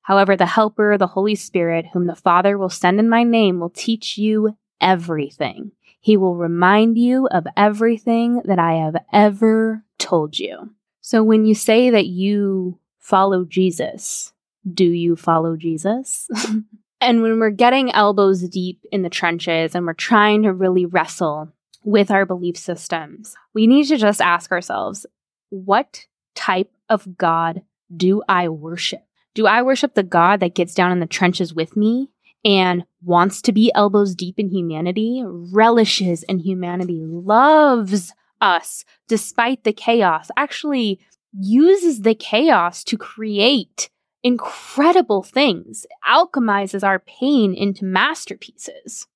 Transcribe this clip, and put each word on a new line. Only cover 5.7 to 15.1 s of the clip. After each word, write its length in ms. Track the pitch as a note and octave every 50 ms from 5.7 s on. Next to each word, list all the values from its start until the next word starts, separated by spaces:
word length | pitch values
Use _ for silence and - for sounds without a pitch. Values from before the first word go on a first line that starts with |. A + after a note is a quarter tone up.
| _ _ _ _ _ _
He 160 | _ - G#3+
will 200 | G3+ F#3+ F#3 F3
remind 600 | E3+ F3 E3 E3+ E3+ F3+ F#3 G3+ G#3+ A3 A3+ A3+
you 300 | A3 A#3+ B3 B3+ C4 C4 -
of 180 | - F3+ E3 - -
everything 880 | - G3+ G#3+ G#3 G#3 A3+ A#3 A#3 G#3+ _ A#3+ A#3 A#3 A#3 A#3 A#3+ A#3+ -
that 120 | - G3 F3+
I 180 | E3 E3+ E3
have 200 | E3 D#3+ D#3 D#3 E3+ - _ -
ever 720 | G#3 G#3 G#3+ G3+ G3+ A3+ A3 A3 A3 A3 A3 A3 A3 G#3+ _ _ _
told 400 | - - - E3 D3+ D#3 D3+ -
you." 320 | - - F2+ - - A3 _ _ _ _ _ _ _
So 200 | - - A3 A3
when 220 | A3 A3 A3 G#3+
you 100 | A3 G#3+
say 360 | G#3+ - - A3 A3+ B3 B3+
that 160 | A#3 G#3+ F#3
you 720 | F3+ F3+ F3+ F#3+ G3 G#3 G#3 G3+ G3 F#3+ F#3+ F#3 F3+ F3+ _ _ _ _ _
follow 460 | _ - - F#3+ G3 G3 G3 F#3 F3+
Jesus, 880 | E3 - F#3+ F#3+ F#3+ E3+ - - - - F#3+ - - - - - - _ _ _ _ _ _ _ F#3+ E3+
do 140 | F3 F#3
you 300 | F3 E3+ E3+ E3+ E3+